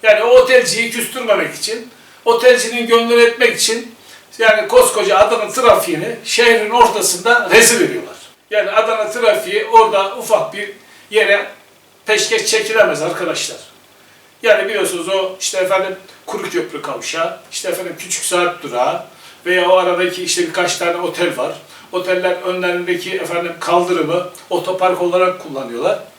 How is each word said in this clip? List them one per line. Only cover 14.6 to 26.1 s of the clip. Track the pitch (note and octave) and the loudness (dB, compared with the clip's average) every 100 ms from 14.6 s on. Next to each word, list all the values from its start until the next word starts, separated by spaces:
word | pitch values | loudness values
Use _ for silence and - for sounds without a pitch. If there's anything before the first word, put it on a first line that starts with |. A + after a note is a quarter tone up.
| G3 | 2
biliyorsunuz | G#3 F3+ F3 E3+ | -2 -4 -4 -4
o | G3 F#3+ F#3 | -4 -4 -6
işte | - F#3+ | -6 -4
efendim | F#3 F#3+ F#3+ F#3 - - - | -2 -2 -2 -8 -16 -20 -12
Kuru | - - | -10 -6
Köprü | F3 - D3+ | -6 -6 -10
kavşağı, | - B2+ - E3 E3 - - | -10 -10 -8 -4 -4 -6 -12
işte | - G3 | -10 -6
efendim | F3 F#3 E3 | -6 -8 -12
Küçük | F3+ - - | -10 -6 -2
Saat | F3+ F3 - | 0 0 -4
durağı | C#3+ A#2+ B2+ - - - - - F3 | -8 -2 -2 -2 -10 -20 -20 -12 -2
veya | F3+ F3 | 0 4
o | F#3 | 4
aradaki | F3+ F3 F3+ F#3 | 4 0 -2 -4
işte | F3+ F3 E3+ | -6 -2 -2
birkaç | - E3+ - | -2 -2 -2
tane | E3+ E3+ | -4 -2
otel | F3 D#3 F3 - | -4 -2 -4 -2
var. | - - - - - | -6 -8 -16 -20 -8
Oteller | F#3 F#3 F3+ F#3 F3+ | -6 -2 -2 0 -2
önlerindeki | F#3 F#3 F3+ F3 F3 F3 F3+ - | -4 -4 -2 -4 -4 -4 -4 -8
efendim | D#3+ E3+ E3+ - | -6 -6 -6 -8
kaldırımı | E3+ F3 F3 F3 D3+ F3 - - - | 0 0 2 -2 0 -2 -4 -14 -8
otopark | F3 F#3 F#3 F#3 F3+ | -6 -4 0 0 0
olarak | F3 F3+ F3+ F#3 | 0 2 0 -2
kullanıyorlar. | D#3+ C3+ B2 A#2+ D#3+ - - | -10 -10 -8 -4 -4 -4 -8